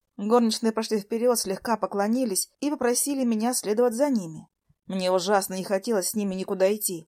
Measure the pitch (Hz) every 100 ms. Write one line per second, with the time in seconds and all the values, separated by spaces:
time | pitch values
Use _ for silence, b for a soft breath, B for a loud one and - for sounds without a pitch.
0 | _ - 202 240 226 214 226 220 220 220
1 | 196 233 240 233 185 190 - 214 190 202
2 | 202 240 254 185 - _ 285 294 247 240
3 | - 277 247 220 226 247 185 214 247 226
4 | 294 240 170 156 - _ _ _ - 190
5 | 180 185 175 208 190 185 180 190 214 220
6 | 180 220 202 185 190 190 190 214 - 175